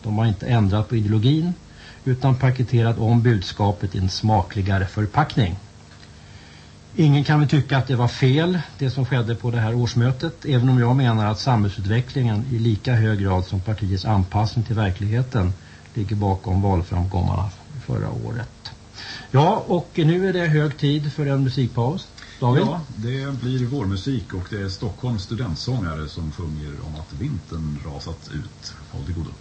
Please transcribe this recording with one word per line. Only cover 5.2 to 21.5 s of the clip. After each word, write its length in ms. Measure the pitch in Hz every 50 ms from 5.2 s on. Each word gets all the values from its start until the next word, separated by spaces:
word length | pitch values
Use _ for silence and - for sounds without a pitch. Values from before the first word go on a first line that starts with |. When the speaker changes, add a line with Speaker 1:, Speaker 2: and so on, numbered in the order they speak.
| 156 - - 156 110 87 - - - - - - - - - - - - - - - - - - - - - - - - - - - - -
Speaker 1:
Ingen 280 | - 160 147 139 147 139
kan 160 | - 151 151
väl 80 | 151 131
tycka 300 | - 147 131 - 139 135
att 80 | 127
det 100 | - 135
var 120 | 117 123 120
fel, 500 | - - - 127 131 151 165 180 185 175 147 - - -
det 120 | 139 131
som 160 | 120 139 131
skedde 280 | - 139 127 113 107 117
på 160 | 104 - 123
det 100 | 117 120
här 140 | 110 107 117
årsmötet, 720 | 120 123 117 - 123 117 127 131 - - 165 - - -
även 240 | 147 139 123 120 131
om 100 | 127 127
jag 180 | 120 120 123
menar 300 | 139 135 120 117 110 107
att 120 | 104 107 -
samhällsutvecklingen 1040 | - 139 127 107 104 101 92 - 95 95 107 120 123 - - 143 123 117 107 101 123 135
i 80 | 131 110
lika 360 | 113 120 107 98 - 131 123
hög 260 | 113 110 110 107 101
grad 240 | 98 98 92 92 90
som 160 | - - 98
partiets 440 | 90 113 107 - 107 92 98 90 -
anpassning 600 | 110 107 101 92 - - 104 110 110 - 120 107
till 120 | - 113
verkligheten 760 | 107 110 95 92 - 104 104 110 120 131 127 - 117 90 90 92 - - - - - - - -
ligger 220 | 113 101 95 110
bakom 460 | 104 104 98 95 95 - 101 92 98
valframgångarna 880 | 98 101 95 87 85 - 92 90 87 95 95 90 87 90 92 - 98 101 - - - - - 135 -
förra 240 | - 64 55 50 52
året. 600 | - 60 - 113 113 110 110 - - - - - - - - - - - - - - - - -
Ja, 340 | - 131 151 175 214 208 -
och 240 | - 196 175 - - -
nu 340 | - 160 151 170 180 190 196
är 40 |
det 140 | 180 180 175
hög 320 | 160 151 151 147 151 139 -
tid 340 | - 143 143 151 147 151
för 140 | - - 151
en 180 | 139 139 135 139
musikpaus. 640 | 131